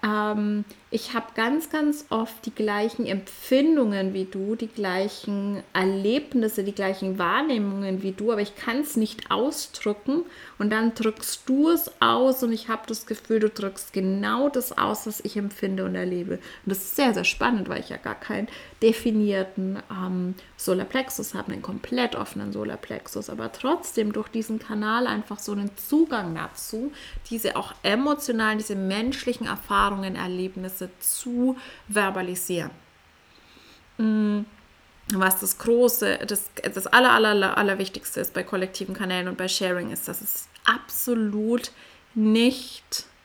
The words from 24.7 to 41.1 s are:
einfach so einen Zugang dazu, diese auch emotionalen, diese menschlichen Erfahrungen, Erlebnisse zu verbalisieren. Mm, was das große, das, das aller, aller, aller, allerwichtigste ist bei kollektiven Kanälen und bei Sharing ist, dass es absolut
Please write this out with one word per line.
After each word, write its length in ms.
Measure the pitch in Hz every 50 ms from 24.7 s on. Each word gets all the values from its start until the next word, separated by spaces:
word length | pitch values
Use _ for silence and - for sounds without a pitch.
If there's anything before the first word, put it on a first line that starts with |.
| 220 208 214 214 220 240 254
einfach 340 | 240 214 214 208 - 208 -
so 120 | - -
einen 240 | 208 202 202 202 202
Zugang 580 | - - - 294 302 330 311 285 226 196 170 165
dazu, 600 | 156 151 - - - - - - 220 240 294 294 - - - - - - -
diese 280 | 233 226 214 202 -
auch 160 | - - - - - -
emotionalen, 720 | 196 202 233 269 294 294 294 - - 240 220 220 214 214
diese 180 | 214 214 - 208
menschlichen 720 | 196 190 190 190 208 226 254 269 - - 247 240 - 226
Erfahrungen, 680 | - - 208 - - 208 196 202 202 202 196 190 190 185
Erlebnisse 600 | - 180 185 180 180 185 185 185 190 185 185 185 - 185 185 - -
zu 580 | - - - - - 247 240 240 247 262 254 254 - - - - - -
verbalisieren. 800 | 202 208 202 190 190 185 185 180 180 180 - - 180 170 156 - 165 - - - _ _ _ _ _ _ _ _ _ - - - - - - - - - _ _ _
Mm, 440 | - 220 220 214 214 214 208 208 208 208 - - - - _ - _ _ _ _ - - -
was 280 | 214 185 185 190 185 -
das 180 | 208 190 -
große, 600 | - - 233 233 240 247 240 233 - 214 196 - - -
das, 240 | - 208 202 - - - -
das 240 | - 202 208 196 190
aller, 280 | - - 240 254 254 233
aller, 160 | 226 220 214
aller, 280 | 208 202 190 190 -
allerwichtigste 600 | - 208 196 196 196 196 190 - 202 - - - -
ist 160 | - - -
bei 80 | 185 180
kollektiven 500 | - - 185 190 190 190 - 196 185 190
Kanälen 340 | - 202 185 185 180 180
und 120 | 185 180 185
bei 80 | 185
Sharing 420 | 185 - - 196 185 180 180 175 -
ist, 180 | - - -
dass 140 | - 196 -
es 280 | 208 - - - - - _ - -
absolut 1080 | - - - - - - - - -